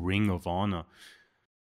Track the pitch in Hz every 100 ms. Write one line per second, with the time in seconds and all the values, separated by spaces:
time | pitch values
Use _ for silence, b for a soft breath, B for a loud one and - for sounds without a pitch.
0 | 87 98 107 87 87 87 101 90 - b
1 | b b b b b _